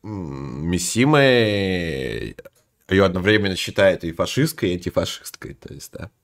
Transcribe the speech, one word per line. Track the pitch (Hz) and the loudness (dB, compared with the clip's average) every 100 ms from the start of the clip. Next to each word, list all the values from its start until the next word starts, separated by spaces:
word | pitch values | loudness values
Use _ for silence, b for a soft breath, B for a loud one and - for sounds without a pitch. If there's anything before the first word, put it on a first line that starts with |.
м, | 98 104 82 67 69 62 80 | -10 -10 -8 -10 -10 -6 -2
Мисимы, | 90 - 110 131 151 135 123 110 101 98 92 85 67 64 55 55 - - _ _ _ _ | -2 -2 2 4 6 6 6 4 2 0 -2 -2 -4 -6 -6 -8 -12 -20 _ _ _ _
ее | 95 | 4
одновременно | 98 90 92 107 98 92 | 4 4 2 2 2 -4
считают | - 92 98 87 | -6 2 4 4
и | 85 | -4
фашисткой, | 80 87 - 156 - 95 | -4 -2 0 -2 0 -2
и | |
антифашисткой, | 87 90 - 85 - - - - | -2 -2 -2 -4 -6 -14 -16 -16
то | - - | -16 -16
есть, | - - | -18 -16
да. | - - _ | -16 -16 _